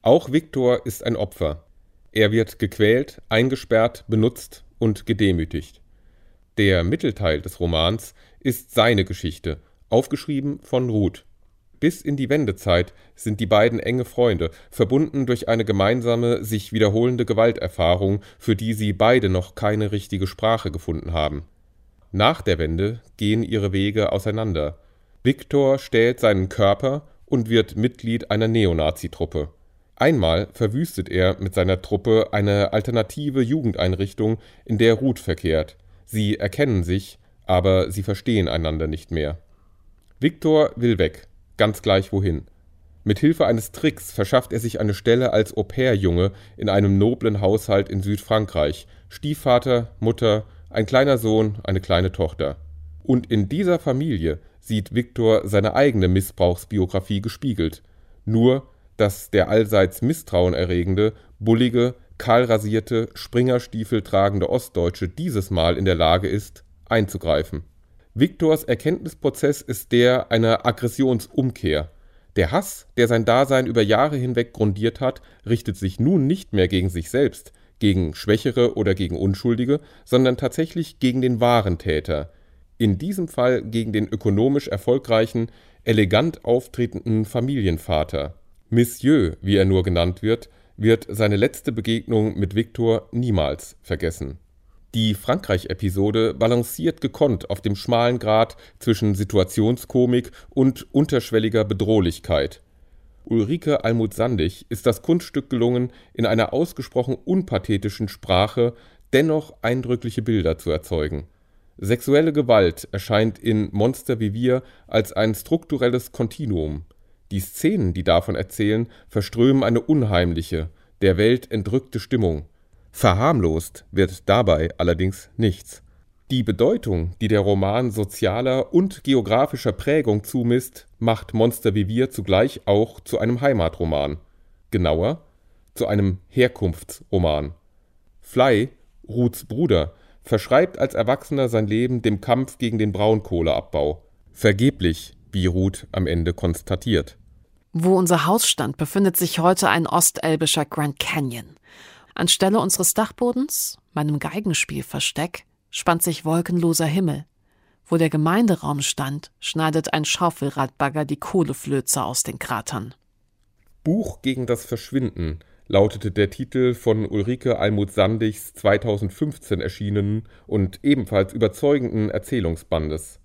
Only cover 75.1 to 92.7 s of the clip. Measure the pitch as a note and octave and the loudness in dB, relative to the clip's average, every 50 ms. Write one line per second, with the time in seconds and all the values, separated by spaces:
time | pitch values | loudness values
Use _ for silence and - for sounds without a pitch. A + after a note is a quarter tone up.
75.1 | - - - _ - _ _ G#2 A#2 A2+ - - G2 - G2 F#2+ F2+ - A2 D3 | -4 -4 -20 _ -20 _ _ -2 -2 -2 -2 -6 -6 -4 -6 -6 -2 0 2 2
76.1 | G3 F3 C3+ C#3 F3 F#3+ - - - G2+ F#2 F#2 G2 F#2 F2+ F#2 F2 F2 D#2+ - | 4 2 2 2 0 -2 -4 -4 0 2 2 2 2 0 0 0 -4 -4 -8 -2
77.1 | - B2+ C#3+ B2 - - - - _ _ _ _ _ _ - G2+ F#2+ F#2+ F2+ D#2 | 0 2 2 2 0 -6 -20 -20 _ _ _ _ _ _ 2 2 2 2 0 -2
78.1 | D2+ - - G2+ G#2 G#2+ - C3+ A2+ B2+ A#2+ A#2 - - G#2+ G2+ F#2+ F#2+ F#2+ E2+ | -4 -8 0 0 0 0 0 -2 0 2 0 2 2 0 0 0 0 -2 -2 -6
79.1 | F#2 - - G2 G2 G2 - A#2+ A#2+ A2 B2 B2 C#3+ D3+ - - - - _ - | -4 -2 -2 -2 -2 0 0 -2 0 0 0 0 0 -2 -4 -12 -20 -20 _ 0
80.1 | - B2+ C3 B2+ B2 - C#3 B2+ - - D#3+ E3 - E3+ D#3+ - - _ - B2+ | 2 4 4 4 2 0 -4 -4 -2 -2 -4 -4 -4 -8 -8 -8 -6 _ 0 0
81.1 | B2 C3 B2+ B2+ B2 G#2+ A#2+ A#2+ A#2+ A#2 G2+ G2 F2 D#2+ - F#2 D#2+ D2+ - - | 0 2 0 0 2 2 2 4 4 4 2 0 -2 -2 -2 -2 -2 -2 -2 -2
82.1 | D#2+ D2 C#2+ - _ _ _ _ _ _ - _ _ _ A#2 G#2+ G2 F#2 C3 F#3 | -4 -4 -4 -8 _ _ _ _ _ _ -20 _ _ _ 0 0 2 0 -2 -6
83.1 | G3+ F#3+ F3 D#3+ - - B2 B2+ B2+ A2+ - A2 A2 A2+ A2+ A2 G#2+ G#2+ G#2+ - | -4 -4 -6 -6 -2 0 2 2 2 0 -2 -4 -4 -4 -4 -2 -2 -2 -2 -2
84.1 | - - - G#2+ G2 G2+ A2+ C3+ C#3 C#3+ - - - G2 - - B2 C#3 - - | -6 -2 0 0 2 4 2 2 2 0 -2 -4 -8 -4 0 0 0 0 0 0
85.1 | A#2 A2 A2+ A2+ - A#2+ A2+ - - - _ _ _ _ _ A2+ A2+ A2 G#2 F#2 | 2 2 2 0 -2 -4 -4 -4 -8 -20 _ _ _ _ _ 0 2 4 4 4
86.1 | G2+ G#2+ D3 E3 - - - - A#2+ B2+ B2 - - - A#2+ A#2 - - - A#2 | 4 2 2 0 -4 -6 -2 0 0 0 0 -4 -4 -4 -4 -4 -4 -8 -4 -2
87.1 | A2 A2 A2 G#2+ - A#2+ A#2 C3 C#3+ C3 G2+ F#2 E2 E2 - - E2+ D2+ D#2 - | 0 0 -2 -2 -4 -4 -2 -2 -2 -2 0 0 -2 -2 -2 -2 -2 -2 -2 -2
88.1 | - C#2+ C#2+ C#2+ - - - - - _ _ _ - A#2 A#2+ A#2 - - - C3+ | -4 -6 -6 -8 -10 -16 -20 -20 -20 _ _ _ 2 2 2 2 -2 -2 2 2
89.1 | D#3 C#3+ G2+ D#2+ D#2 - - F#2+ G2+ G2 F#2+ F#2+ F#2+ F#2 F2+ F#2+ F2+ E2+ E2+ F2+ | 4 4 2 0 -2 -4 -2 2 4 4 4 4 4 2 2 2 0 2 0 0
90.1 | F2+ - - G#2+ A2+ A#2+ - - _ _ _ _ _ - G#2 A2 A2+ A2+ - - | -2 -2 -2 -2 -2 -2 -4 -20 _ _ _ _ _ 0 4 4 4 4 2 -10
91.1 | - G#2+ A2 G#2 G#2 G2 A2+ - - - - - A#2 A2+ G#2 A2+ A2+ A#2 - - | -2 0 0 2 2 2 2 0 -2 -4 -6 -6 -6 -4 -4 -2 -4 -4 -2 -2
92.1 | A#2 A2 G#2+ A2 - - G2+ F2+ F#2+ G#2+ A2+ - | 0 0 0 0 -2 -2 -4 -2 -2 -2 -4 -4